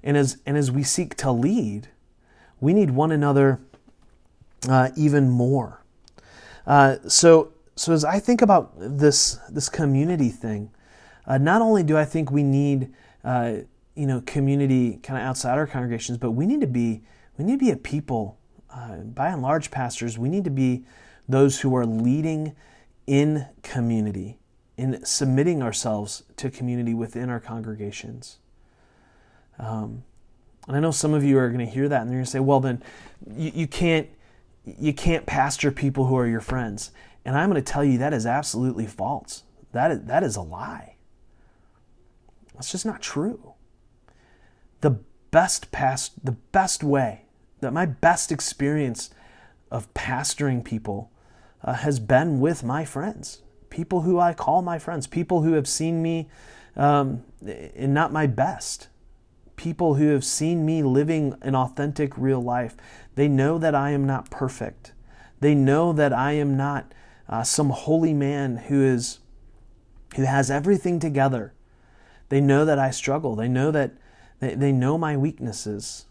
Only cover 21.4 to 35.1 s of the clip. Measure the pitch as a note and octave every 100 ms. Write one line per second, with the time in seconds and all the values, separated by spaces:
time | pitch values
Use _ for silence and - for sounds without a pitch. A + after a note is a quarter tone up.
21.4 | C#3 C3 C#3 B2+ A#2 A2 A#2+ C#3+ D#3 D#3
22.4 | D#3 C#3+ _ _ _ _ - C#3 D3 D3+
23.4 | C3 - - C3 A#2 A2+ G#2+ F#2+ F#2+ A2+
24.4 | _ _ _ - C3 B2 - - C3+ C3
25.4 | D#3 E3 B2 G#2 B2 G#2+ G#2 - _ -
26.4 | C3 - B2+ B2 A#2+ A2+ A2+ A#2+ B2+ A#2+
27.4 | - A2+ A2 G#2+ G#2 - A2+ A#2+ - -
28.4 | _ _ _ _ _ _ _ _ _ _
29.4 | _ - A2+ A2 G#2+ A#2 - _ _ _
30.4 | _ _ - C#3 D#3+ D3+ D#3 D3+ C#3+ C3+
31.4 | B2+ B2 A#2 B2 C#3+ C#3 A#2 B2+ B2+ C3+
32.4 | C3+ C#3 C3 B2 - - - - - G#2+
33.4 | D#3+ - D#3+ - F3 D#3+ - - _ _
34.4 | _ _ - - D3+ D3 -